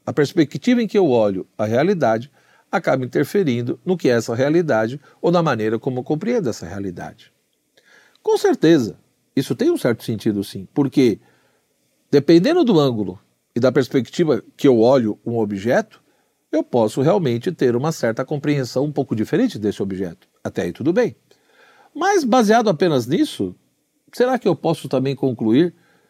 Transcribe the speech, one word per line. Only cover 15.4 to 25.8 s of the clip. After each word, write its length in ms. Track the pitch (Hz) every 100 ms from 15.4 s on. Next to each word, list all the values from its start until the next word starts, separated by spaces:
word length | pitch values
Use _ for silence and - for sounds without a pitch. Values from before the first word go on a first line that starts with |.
| 104 101 110 165 - _ _ _ _ _ _
eu 120 | 302
posso 400 | 311 123 110 -
realmente 500 | 135 202 151 117 185
ter 240 | 160 127 120
uma 160 | 156
certa 320 | 160 117 113
compreensão 600 | 135 147 147 147 123 131
um 80 | 151
pouco 220 | 143 135
diferente 440 | 117 104 156 247 123
desse 240 | 104 95
objeto. 440 | 98 92 92 85 _ _
Até 200 | - -
aí 100 | 90
tudo 200 | 85 131
bem. 240 | 185 226 - _ _ _ _ _ _ _
Mas 300 | 294 370 403
baseado 440 | 269 254 208 226 220
apenas 380 | 160 185 143 113
nisso, 480 | 175 311 - 95 92 _ _ _ _ _
será 260 | - 247 254
que 80 | 208
eu 80 |
posso 340 | 156 165 160 139
também 280 | 131 131 131
concluir 580 | 135 113 110 120 175 -